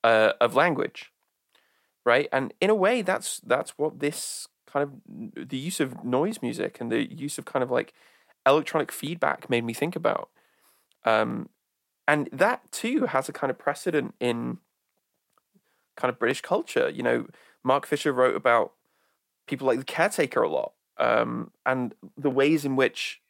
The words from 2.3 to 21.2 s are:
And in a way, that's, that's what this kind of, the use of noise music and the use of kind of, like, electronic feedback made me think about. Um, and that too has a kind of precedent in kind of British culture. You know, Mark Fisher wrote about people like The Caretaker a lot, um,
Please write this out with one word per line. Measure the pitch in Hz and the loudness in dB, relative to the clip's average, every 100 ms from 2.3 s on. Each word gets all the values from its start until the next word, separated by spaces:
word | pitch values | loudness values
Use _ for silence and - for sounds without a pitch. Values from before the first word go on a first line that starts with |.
And | 135 131 - | -2 -2 0
in | 190 | 2
a | 214 | 4
way, | 190 247 | 4 2
that's, | 202 190 - - | 0 -2 -4 -12
that's | - 127 - - | -2 -2 -2 -4
what | 147 131 | -4 -2
this | 143 - - - - _ _ | -4 -4 -10 -12 -14 _ _
kind | 143 | -4
of, | 143 139 - - 117 - 123 | -4 -6 -18 -14 -14 -12 -10
the | 135 | -8
use | 151 - | -8 -2
of | - - | -2 -2
noise | 120 127 175 220 | -2 0 0 -2
music | 120 - 95 - | -6 -4 -6 -6
and | 117 | -4
the | 117 - | -2 -2
use | - 143 - | -6 -10 -10
of | - | -6
kind | 131 | -4
of, | 123 | 0
like, | 123 - _ _ _ _ _ - | -2 -4 _ _ _ _ _ 4
electronic | 147 156 160 139 | 4 2 -2 -4
feedback | - 139 170 - - - | -6 -8 -2 -2 -2 -2
made | 120 117 | -2 -2
me | |
think | 113 147 175 | -2 -4 0
about. | 165 - - _ _ _ _ _ _ _ - | 0 0 -6 _ _ _ _ _ _ _ 2
Um, | 110 113 113 - _ _ _ _ _ - | 2 2 -4 -8 _ _ _ _ _ 0
and | 147 147 | 0 0
that | 131 196 254 _ | 2 2 2 _
too | - 220 277 254 | -8 -4 -2 0
has | 135 135 | 0 -2
a | |
kind | 139 135 | -4 -4
of | 127 | -2
precedent | - 151 - 156 131 - | -4 -4 -2 -2 -2 -4
in | 123 117 120 120 _ _ _ _ _ _ _ _ _ _ _ _ _ - | -2 -2 -4 -8 _ _ _ _ _ _ _ _ _ _ _ _ _ -4
kind | 127 | -4
of | 120 | 0
British | 117 131 | -2 -2
culture. | - 190 - - 127 | -2 -2 0 0 0
You | - | 0
know, | 120 120 - - _ _ | 0 0 -2 -16 _ _
Mark | 127 139 - | 0 0 0
Fisher | 143 156 | -2 -2
wrote | 127 127 - | 2 2 4
about | 127 117 101 _ _ _ _ _ _ _ - | 4 4 2 _ _ _ _ _ _ _ -10
people | 135 135 | -2 0
like | 123 | 0
The | 135 | -2
Caretaker | - 185 - 147 - | 0 0 2 0 2
a | 101 | 0
lot, | 73 53 _ _ - | 0 -4 _ _ -2
um, | 123 113 | 2 2